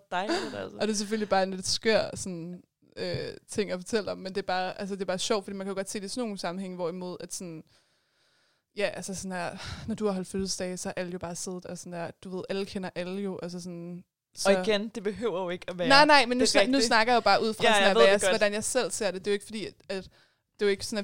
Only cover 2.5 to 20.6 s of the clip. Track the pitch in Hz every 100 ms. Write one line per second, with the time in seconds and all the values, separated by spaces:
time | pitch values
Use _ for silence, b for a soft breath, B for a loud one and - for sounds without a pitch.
2.5 | 180 _ _ _ - 269 - - - -
3.5 | - 185 180 180 214 190 180 185 190 190
4.5 | 185 185 - 196 196 185 180 - 220 196
5.5 | 196 196 190 196 220 190 254 233 196 180
6.5 | 180 190 180 170 185 180 175 180 - 180
7.5 | 160 - _ _ _ _ _ _ _ _
8.5 | _ _ 202 190 - 180 180 185 180 170
9.5 | 190 B B B 214 208 185 185 190 190
10.5 | - 180 180 196 - 180 180 170 175 -
11.5 | 180 180 175 180 170 170 - 190 185 -
12.5 | 196 202 202 185 - 180 190 202 180 175
13.5 | 175 180 170 170 175 - _ _ - 196
14.5 | 190 185 208 220 240 196 190 226 175 180
15.5 | 180 - 180 233 277 302 294 240 247 226
16.5 | - - 269 226 233 226 240 208 196 220
17.5 | 220 233 208 196 202 214 202 196 180 208
18.5 | 208 - 254 190 - 202 185 202 202 -
19.5 | 214 156 - - 196 - _ _ _ _
20.5 | -